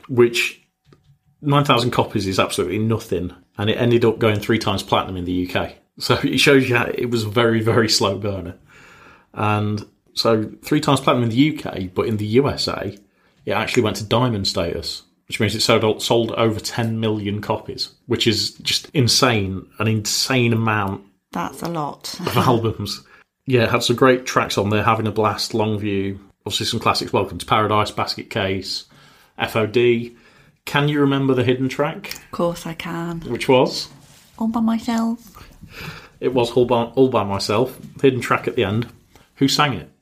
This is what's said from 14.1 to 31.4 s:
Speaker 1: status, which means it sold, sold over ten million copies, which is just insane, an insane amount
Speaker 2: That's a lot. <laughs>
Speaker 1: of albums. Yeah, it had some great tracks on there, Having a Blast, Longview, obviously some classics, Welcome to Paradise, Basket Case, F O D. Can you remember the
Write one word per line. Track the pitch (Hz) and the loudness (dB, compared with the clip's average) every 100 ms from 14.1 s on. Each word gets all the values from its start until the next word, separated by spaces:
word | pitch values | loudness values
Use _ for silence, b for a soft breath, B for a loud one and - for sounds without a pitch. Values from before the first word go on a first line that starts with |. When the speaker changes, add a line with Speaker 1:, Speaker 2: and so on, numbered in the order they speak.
| 113 127 107 95 | 0 2 0 -2
Speaker 1:
status, | - 85 - - - - _ - | -2 -2 -4 -6 -10 -14 _ -10
which | - | -2
means | 107 | 0
it | 107 | 0
sold, | - 113 110 104 | 2 4 4 0
sold | - 117 113 | 2 2 2
over | - 113 104 | 0 0 0
ten | - - 113 113 | -6 -4 -2 -2
million | 113 107 101 101 | -2 -2 -2 -4
copies, | 101 110 - 98 - _ - | -4 -6 -6 -10 -10 _ -4
which | 123 - | 0 2
is | 104 - | 0 -2
just | - - - - | -6 -4 -4 -2
insane, | 170 120 - 131 113 95 95 - - | 0 2 4 2 2 -2 -4 -8 -4
an | 107 | -2
insane | 110 104 - - 131 120 | 0 -2 -4 0 2 2
amount | 113 113 107 98 98 - _ _ | 2 2 0 -2 -6 -10 _ _
Speaker 2:
That's | 185 170 - | -8 -8 -8
a | 170 | -8
lot. | 170 143 - - - | -6 -6 -8 -12 -8
<laughs> | - | -4
Speaker 1:
of | 113 | 0
albums. | 131 117 110 95 101 - - b b _ - | 2 2 0 -4 -6 -8 -14 b b _ 0
Yeah, | 127 | 2
it | 113 | 2
had | 120 | 2
some | - 117 | 0 4
great | 131 127 - | 6 4 2
tracks | - 117 - | -2 0 0
on | 101 | 0
there, | 107 | 2
Having | 110 110 110 | 2 2 0
a | |
Blast, | 104 107 101 - | 0 0 0 -4
Longview, | 113 107 104 104 101 98 95 - _ - | -2 -2 -2 -2 -4 -4 -6 -14 _ -8
obviously | 98 98 | -6 -4
some | 117 | -2
classics, | - - - | 0 -2 0
Welcome | 120 95 87 | -2 -2 -4
to | - | -2
Paradise, | 113 104 107 104 | 0 2 2 0
Basket | - 104 - - | -2 -6 -6 -8
Case, | - 95 95 - - - b b b b b | -4 -2 -4 -6 -10 -12 b b b b b
F | - | -4
O | - 107 | -2 0
D. | 120 120 117 120 - b b b b | 2 4 2 -2 -14 b b b b
Can | - 147 147 | -4 0 0
you | 147 | 2
remember | 139 139 135 | 2 2 2
the | 127 | 2